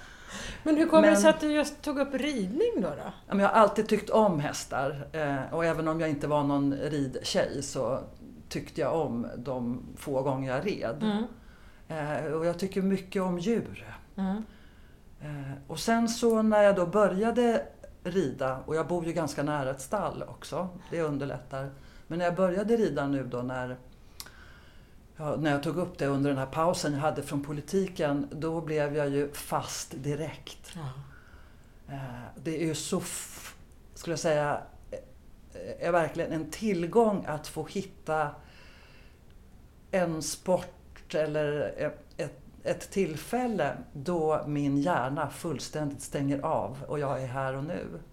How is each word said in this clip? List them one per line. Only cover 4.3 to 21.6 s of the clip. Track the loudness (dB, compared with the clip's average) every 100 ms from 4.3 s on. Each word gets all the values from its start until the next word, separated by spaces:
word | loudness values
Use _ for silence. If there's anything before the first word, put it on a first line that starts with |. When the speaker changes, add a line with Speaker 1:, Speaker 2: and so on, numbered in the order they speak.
| 6
Speaker 2:
hästar, | 0 -4 -4 -2 -2 -2 -6
eh, | -4 -2 0 -2
och | 0
även | 2 2 0
om | 0
jag | 0
inte | 0 2
var | 2
någon | 4 4 2
ridtjej | 2 0 0 -2 -2 -2 2 2 0
så | -4 -2 -2 -2 -6 -14 -18 -18 -10
tyckte | -8 -6 -2
jag | 0 0
om | 0 -2 -4 -6
de | -6 -4 -2 -4 -8 -10
få | -4 0
gånger | 0 0 0
jag | 0 0
red. | -2 -2 -2
Speaker 1:
Mm. | 0 0 -2 -8 -20 -20 -20 -18 -8
Speaker 2:
Eh, | -4 -2 -2 -2
och | 0 0
jag | 0
tycker | -2 0
mycket | 2 0 0 -2
om | 0 0
djur. | 0 0 -2 -10 -14 -16 -12 -4
Speaker 1:
Mm. | -2 -2 -4 -14 -20 -20 -20 -20 -20 -14
Speaker 2:
Eh, | -10 -10 -8 -10 -10
och | -4
sen | 2 2 2
så | 2 4 4
när | 6 8
jag | 8 8
då | 4
började | 6 6 4 2 4 4 4 0 -10 -18 -12
rida, | -2 0 0 0 -2 -2 -2
och | -2
jag | 0
bor | -2
ju | -2
ganska | 0 -2 0
nära | 0 0 -2
ett | -4
stall | -4 -2 -2 -4 -8
också, | -12 -8 -6 -4 -8 -8
det | -2
underlättar. | 0 0 -4 -6 -8 -8